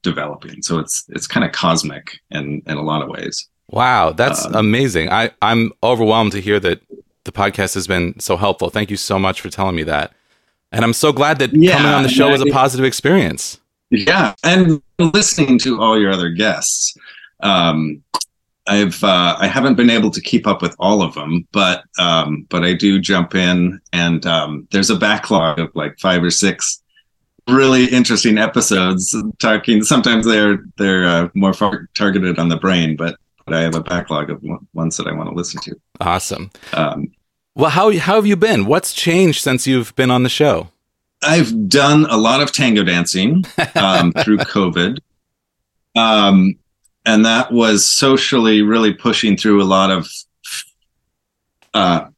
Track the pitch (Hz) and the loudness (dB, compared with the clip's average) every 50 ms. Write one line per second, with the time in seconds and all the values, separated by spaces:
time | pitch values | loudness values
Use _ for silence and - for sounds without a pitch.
0 | - 90 - 76 73 73 73 - - 82 - - - - 85 82 67 - - - | -6 -6 -4 -4 -8 -10 -10 -14 -16 -20 -18 -12 -8 -4 -4 -4 -4 -4 -8 -10
1 | - - - - - - - 120 113 87 - - - 87 82 82 - 78 69 69 | -10 -10 -12 -12 -10 -6 -4 -2 -2 -2 -4 -2 -2 0 0 0 -2 -6 -10 -12
2 | - - - - _ _ - 76 71 71 73 73 - - 78 73 76 78 76 78 | -18 -20 -20 -20 _ _ -10 -10 -8 -8 -10 -10 -10 -10 -10 -8 -6 -6 -6 -6
3 | 71 - - - - - - - - _ _ _ _ - - 110 123 127 127 107 | -6 -8 -10 -12 -12 -10 -10 -12 -14 _ _ _ _ -8 -4 0 0 2 2 2
4 | 87 80 78 82 120 143 - - - - - 110 107 104 107 123 139 127 90 82 | 2 0 0 0 -2 0 0 -4 -6 -4 -2 0 2 2 2 2 0 0 0 -2
5 | 80 80 90 110 113 - - - - 110 117 117 113 110 - - - 117 127 113 | -2 0 0 -2 -2 -2 -4 -2 -2 0 2 2 0 -2 -4 -2 0 0 2 2
6 | 113 107 110 113 110 101 90 101 92 104 104 101 95 90 85 - _ _ - - | 2 2 2 2 2 0 -2 -4 -2 0 0 0 0 0 -4 -4 _ _ -20 -20
7 | - _ _ _ - - - 104 101 101 95 - 98 92 - 101 85 87 95 90 | -20 _ _ _ -16 -14 -4 -2 -2 -2 0 -2 -4 -4 -4 -6 -4 -4 -2 -2
8 | 87 85 - - - - 95 85 101 101 90 - 95 82 - 110 107 90 101 95 | -2 -4 -6 -8 -4 -4 -2 0 0 -2 -2 -2 -4 -4 -4 -4 -6 -4 -6 -8
9 | - - 104 95 95 95 92 - - 95 - - 98 95 90 82 78 80 78 73 | -6 -4 -2 -2 0 -2 -4 -4 -10 -12 -6 -4 -4 -4 -2 -4 -4 -2 -2 -4
10 | 78 - _ _ _ _ _ _ _ _ _ _ _ _ - 107 117 117 117 - | -4 -6 _ _ _ _ _ _ _ _ _ _ _ _ -4 -2 0 0 0 0
11 | - 151 139 123 143 151 156 131 139 120 131 156 165 185 175 143 147 147 147 139 | 0 0 2 2 0 0 0 0 -2 0 4 4 4 4 4 4 2 2 2 2
12 | 135 127 127 135 135 143 143 131 135 143 135 135 131 139 127 127 131 131 - - | 2 2 2 2 2 2 2 2 0 0 2 2 0 0 0 0 -2 -2 -2 0
13 | - 139 180 196 123 82 71 - - - - - _ _ _ _ _ - - 104 | 0 2 2 2 2 0 -4 -6 -10 -12 -14 -16 _ _ _ _ _ -2 -2 -2
14 | 98 147 175 196 156 107 101 - - 165 180 190 185 165 156 143 _ _ _ - | 0 0 0 0 0 -2 -4 -4 0 2 2 4 4 4 2 0 _ _ _ 0
15 | 170 165 156 208 202 - - - 147 135 127 120 - 131 117 107 110 113 110 110 | 0 2 2 2 0 0 0 0 2 4 4 2 2 0 -2 0 2 2 4 4
16 | 101 98 95 92 87 85 85 85 107 107 90 - - - - - - - - _ | 2 2 0 0 -2 -2 -2 0 0 0 0 -2 -4 -4 -4 -2 -4 -4 -6 _
17 | - - - - - - _ - - 101 98 90 85 85 78 78 78 78 76 73 | -20 -20 -20 -20 -20 -20 _ -6 -2 0 2 2 2 2 0 0 -2 -4 -6 -10
18 | _ _ - - - _ _ _ _ _ _ _ - 98 101 104 104 92 85 - | _ _ -10 -10 -10 _ _ _ _ _ _ _ -6 -2 0 2 2 0 -2 -2
19 | - 101 92 90 90 85 82 - 98 98 98 135 123 139 120 110 120 120 117 113 | 0 0 2 2 2 0 0 0 -2 -2 0 0 2 2 2 4 4 4 4 4
20 | 107 107 - - - - - 113 - 110 98 - 90 85 - - 90 95 107 104 | 0 0 -2 -4 -8 -2 -2 -2 0 0 -4 -2 -4 -8 -6 -2 0 0 2 2
21 | 92 78 - 78 73 78 82 87 85 _ - 104 98 90 87 - - _ - - | 0 -2 -4 -8 -8 -4 -4 -4 -4 _ -4 -2 0 0 -2 -4 -8 _ -6 -4
22 | 90 85 82 82 76 76 76 73 - - - 87 85 90 90 85 104 101 98 98 | -2 0 0 0 0 -2 -6 -8 -8 -6 -4 -2 0 0 -2 0 2 2 2 2
23 | 87 - 98 90 85 - - 95 90 90 90 90 87 90 95 - _ - - 87 | 0 0 0 0 0 0 -2 0 0 2 2 2 0 0 -2 -6 _ -8 -4 -2
24 | 85 85 85 80 - 87 82 80 76 76 76 71 - - - 98 95 104 110 87 | -2 0 -2 -2 -2 -2 -2 -2 -2 -4 -8 -12 -12 -4 -2 -2 0 0 0 0
25 | 107 104 107 104 - - 107 85 82 80 76 82 82 - - 80 76 73 - - | 0 0 0 -2 -2 0 0 0 0 0 -2 -2 -6 -6 -6 -8 -8 -8 -10 -4
26 | - 95 90 87 85 87 82 - - 95 85 - - - - - _ _ _ _ | -2 0 0 2 0 0 0 0 0 0 -2 -2 -6 -8 -8 -8 _ _ _ _
27 | _ _ _ _ _ _ _ _ - - 127 - - 131 131 127 127 127 127 123 | _ _ _ _ _ _ _ _ -4 0 2 4 4 4 4 4 4 4 4 2
28 | 120 - 117 101 - 120 107 107 110 110 - 123 - - 104 95 92 92 95 90 | 2 2 2 0 2 2 2 2 0 0 0 0 0 2 2 2 2 0 0 -2
29 | 92 - - 110 101 110 - - - 113 107 104 - - 113 107 107 - - 123 | -4 -4 -6 -6 -6 -6 -8 -4 -2 0 0 0 0 2 2 2 4 2 2 2
30 | 107 123 117 110 110 117 110 107 104 104 101 95 - - - - 101 98 95 92 | 2 2 2 2 2 2 2 2 4 2 0 0 -4 -12 -8 -4 -2 0 0 2
31 | 90 87 87 85 85 87 - 98 98 95 90 - 107 101 92 - - - - - | 2 2 2 0 0 -2 -2 0 0 0 0 0 -2 -2 -2 -4 -12 -10 -8 -2
32 | 104 101 95 98 92 90 87 - 85 85 82 80 - 95 92 87 85 80 78 73 | -2 0 0 0 -2 -2 -2 -2 0 -2 -2 -2 -2 0 0 0 0 -2 -2 -4
33 | 82 85 82 - _ _ _ _ - - 82 82 82 82 82 82 80 - 90 87 | -6 -8 -8 -10 _ _ _ _ -10 -6 -4 -2 -2 -2 -4 -6 -6 -6 -6 -6
34 | 85 - 78 76 76 80 78 - - - - - - - - 82 82 82 - - | -6 -4 -6 -6 -6 -6 -10 -12 -10 -12 -12 -12 -14 -14 -10 -6 -6 -6 -6 -6
35 | - - 80 78 82 85 87 87 87 - - 82 - - - - _ _ _ - | -8 -8 -8 -8 -8 -10 -8 -8 -10 -10 -10 -14 -14 -14 -16 -18 _ _ _ -8
36 | - 87 87 90 - - - - 92 101 _ - - - - 80 76 73 - 73 | -4 -4 -4 -4 -4 -6 -10 -10 -12 -14 _ -20 -16 -10 -6 -4 -4 -4 -4 -8
37 | 71 - _ _ _ _ _ _ _ _ - - 147 156 131 175 196 220 214 165 | -10 -10 _ _ _ _ _ _ _ _ -4 0 0 0 2 2 2 2 2 2
38 | - 180 202 220 208 208 202 170 202 226 214 175 196 202 - 196 - - - - | 0 0 2 2 2 2 2 2 2 2 2 2 2 2 0 0 0 -4 -8 -4
39 | - 170 165 180 190 170 143 - - 147 127 123 - 131 131 127 113 - - - | -2 0 2 4 4 2 2 0 -2 -2 -2 -2 0 0 0 0 -2 -4 -2 0
40 | 131 127 123 123 127 123 - - 151 147 104 82 85 87 _ _ _ _ _ _ | 2 2 2 2 2 0 0 2 2 2 2 0 -2 -8 _ _ _ _ _ _
41 | _ _ _ - - 147 160 170 143 113 113 110 104 92 131 139 139 143 147 151 | _ _ _ -6 -2 0 2 2 2 0 0 -4 -2 2 2 4 4 6 6 4
42 | 156 135 117 110 110 113 127 139 143 139 - - 135 123 110 104 95 87 87 85 | 4 4 2 0 2 2 2 0 0 -2 -2 0 0 2 2 2 2 2 0 0
43 | 87 - - 92 95 117 160 185 180 - - - 160 - - 170 190 - 165 165 | 0 -2 -2 0 0 2 2 0 -2 -2 -4 -4 -4 -2 0 0 0 2 2 2
44 | 170 - 165 165 156 107 107 98 - - - 107 95 90 80 87 87 98 127 143 | 2 2 0 0 2 2 2 0 0 -2 -2 -2 0 0 0 0 -2 -2 -2 -6
45 | - _ _ _ _ _ _ _ _ _ _ _ _ _ _ _ _ _ - 117 | -10 _ _ _ _ _ _ _ _ _ _ _ _ _ _ _ _ _ -2 0
46 | 113 113 110 107 101 98 98 95 92 98 92 _ _ _ _ _ _ _ _ _ | 2 2 4 4 4 4 4 4 4 2 0 _ _ _ _ _ _ _ _ _
47 | - 113 110 107 110 113 113 117 131 - 120 117 113 110 107 98 - - - - | -2 0 2 4 4 4 2 0 -2 0 0 2 2 2 2 2 2 0 0 0
48 | 147 139 135 135 - - 139 123 113 110 107 104 104 104 113 113 110 107 101 - | 2 2 2 2 0 0 0 0 2 4 4 4 4 2 2 2 2 0 0 0
49 | - 120 113 - - 107 101 87 - 110 104 101 98 95 95 95 95 95 95 90 | -2 -2 -2 0 0 0 0 0 2 2 4 4 4 2 2 2 2 2 0 -2
50 | 80 - - - - _ _ _ - - - - - _ _ _ _ _ _ _ | -4 -6 -12 -18 -20 _ _ _ -16 -14 -14 -14 -14 _ _ _ _ _ _ _
51 | _ _ _ _ _ _ _ _ _ _ _ _ _ _ - 107 95 90 85 80 | _ _ _ _ _ _ _ _ _ _ _ _ _ _ -2 0 2 2 2 0
52 | - - _ | -2 -6 _